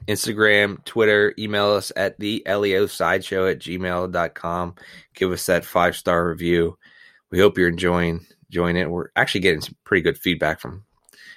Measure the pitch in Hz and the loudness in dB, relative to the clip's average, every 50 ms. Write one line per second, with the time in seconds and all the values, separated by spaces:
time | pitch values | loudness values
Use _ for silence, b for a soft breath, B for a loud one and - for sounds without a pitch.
0 | - - 104 95 - 117 107 107 107 107 104 104 104 101 95 - _ - - 113 | -4 -4 -4 -4 -2 -4 0 2 4 4 6 4 4 2 -2 -8 _ -6 0 2
1 | 110 107 107 104 104 107 - - 107 104 104 104 101 104 104 98 98 - - - | 4 4 4 4 2 2 0 -4 -6 -4 -2 0 2 2 2 0 0 -4 -4 -2
2 | 98 95 - - 104 104 110 104 - - 98 101 104 101 95 95 104 - - - | -2 -2 -4 -6 -6 -6 -6 -4 -4 -2 -2 0 2 2 2 2 0 0 0 -2
3 | 87 82 92 98 92 - 98 95 95 95 82 - - 80 90 90 92 90 90 90 | 0 0 0 0 -2 -4 -2 0 0 0 -2 -4 -6 -8 -8 -6 -4 -4 -2 -4
4 | 92 92 87 87 85 80 - - - 85 85 87 87 87 87 B B B B B | -4 -2 -2 -2 -4 -4 -6 -8 -8 -6 -4 -4 -6 -6 -10 B B B B B
5 | B B _ - 95 92 90 - - - 90 85 85 - - 90 87 87 85 - | B B _ -2 -2 -2 -2 -4 0 0 0 0 0 0 0 2 2 2 0 -2
6 | - 92 87 85 87 87 80 82 87 85 87 85 85 82 87 _ b b b b | -2 0 0 0 0 -2 -4 -4 0 0 2 2 2 0 -2 _ b b b b
7 | b b b b b _ - 90 98 101 - 92 90 87 82 85 92 87 87 87 | b b b b b _ 2 4 4 4 6 4 2 2 2 0 0 0 2 2
8 | 87 85 82 85 - _ _ _ _ _ - 87 87 87 85 90 90 76 87 87 | 0 -2 -2 -6 -10 _ _ _ _ _ -4 -2 0 0 0 0 -2 -2 -4 -6
9 | 73 - _ - 127 - - 101 90 95 80 76 - - - _ _ - 104 92 | -8 -4 _ -2 0 0 -2 0 2 2 2 2 -4 -10 -14 _ _ 0 0 2
10 | 76 82 - - - 92 85 78 78 76 80 - - - 90 101 - _ _ _ | 2 0 -2 0 -2 -2 0 0 0 -2 -2 -4 -8 -14 -14 -16 -20 _ _ _
11 | _ _ B B B B B | _ _ B B B B B